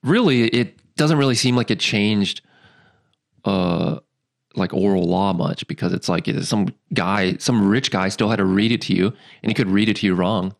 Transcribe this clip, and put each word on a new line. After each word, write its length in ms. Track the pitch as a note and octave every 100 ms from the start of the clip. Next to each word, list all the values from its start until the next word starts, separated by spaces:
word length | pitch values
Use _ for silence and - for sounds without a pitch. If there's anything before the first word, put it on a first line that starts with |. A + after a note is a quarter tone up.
really, 460 | - G3+ A3+ C3 A2+
it 280 | A#2+ A#2+ - _ -
doesn't 200 | D3+ D#3
really 180 | C#3 A#2+
seem 180 | C3 B2
like 140 | A#2
it 80 | G2
changed, 600 | - G#2+ G#2 G#2+ G2 - _ _ _ _ _ _ _ _ _ _
uh, 560 | - G2 F2+ E2+ E2+ - _ _ _ _ _ -
like, 160 | F#2
oral 300 | - G2+ F#2+
law 280 | F2 F#2 G2
much, 340 | F2+ - - -
because 240 | - F2+
it's 160 | F2+ -
like, 200 | E2+ - -
some 320 | D2 G#2+ F#2+ - _
guy, 440 | A#2+ F2+ G2+ F#2 F2+
some 320 | - A#2+ G2
rich 220 | A2+ -
guy 160 | G2 F#2+
still 220 | - G#2+
had 60 | A2
to 80 |
read 280 | F#2+ F#2+ A2
it 80 | A#2
to 120 | -
you, 120 | F2+ F#2+ - - -
and 80 | -
he 40 |
could 140 | G#2+ G#2
read 200 | G2 G#2+
it 80 | G2+
to 100 | G2+
you 80 |
wrong. 400 | F2+ F2+ G#2+ F#2 F#2+